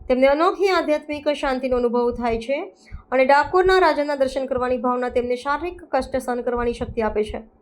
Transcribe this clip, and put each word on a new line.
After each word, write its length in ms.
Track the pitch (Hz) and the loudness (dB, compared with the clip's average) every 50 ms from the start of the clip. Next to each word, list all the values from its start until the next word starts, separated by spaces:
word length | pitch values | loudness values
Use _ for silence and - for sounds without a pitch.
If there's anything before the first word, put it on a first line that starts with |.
| - - | -4 -2
તેમને 200 | 254 247 262 277 | 2 4 4 4
અનોખી 420 | 285 302 330 381 403 - 381 392 | 4 4 2 2 2 2 0 2
આધ્યાત્મિક 600 | 370 339 294 269 302 302 302 - 294 294 285 302 | 2 2 2 0 0 -2 -2 -6 -8 -6 -2 -2
શાંતિનો 480 | 294 285 302 277 262 254 262 254 254 247 | -2 -2 -2 -2 -2 -2 -2 -2 0 0
અનુભવ 340 | 247 240 226 240 240 240 | 0 0 0 0 0 0
થાય 260 | 240 233 240 240 226 226 | -2 -2 -2 -2 -2 -2
છે 220 | 226 254 277 302 381 - - _ _ - - - - - | -4 -4 -4 -4 -6 -8 -14 _ _ -18 -18 -16 -8 -2
અને 140 | 247 262 262 | 0 2 4
ડાકોરના 540 | 262 277 285 294 285 - 370 359 370 370 370 | 6 6 4 4 4 2 2 4 6 6 6
રાજાના 360 | 359 320 294 285 294 294 294 | 6 4 4 2 0 -2 0
દર્શન 300 | 277 262 254 254 277 262 | 0 -2 -2 -2 -4 -4
કરવાની 320 | 254 269 247 247 247 254 247 | -4 -4 -2 -2 -2 -2 -2
ભાવના 320 | 220 247 247 247 247 247 | 0 -2 -2 -2 -2 -2
તેમને 260 | 247 247 240 240 247 | -2 -2 -2 -2 -4
શારીરિક 480 | 247 - 277 285 294 320 359 381 - - | -4 -4 -4 -4 -4 -4 -8 -10 -12 -8
કષ્ટ 340 | - - 262 262 - - 254 | -4 -2 -2 -2 -2 -6 -6
સહન 240 | 254 254 240 247 | -4 -4 -4 -4
કરવાની 320 | 233 240 240 240 240 240 233 | -4 -4 -2 -2 -2 -2 -4
શક્તિ 280 | 233 247 - - 233 | -4 -6 -8 -4 -2
આપે 220 | 220 214 214 214 214 | -2 -2 0 -2 -2
છે. 180 | 220 220 226 - - _ _ | -4 -6 -12 -14 -16 _ _